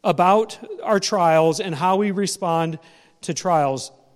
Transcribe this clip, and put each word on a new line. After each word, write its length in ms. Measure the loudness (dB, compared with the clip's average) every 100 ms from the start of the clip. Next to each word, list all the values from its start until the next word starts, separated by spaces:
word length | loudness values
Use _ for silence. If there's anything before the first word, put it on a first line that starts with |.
about 540 | 0 2 4 4 0 -10 -14 -10
our 160 | -2 -2
trials 600 | 0 0 4 4 4 0
and 140 | -6
how 240 | -2 0 2
we 140 | 0
respond 640 | -2 -4 -4 -2 -2 -2 -6 -14 _ _ _
to 120 | -8
trials. 580 | -6 0 0 0 -2 -8 _ _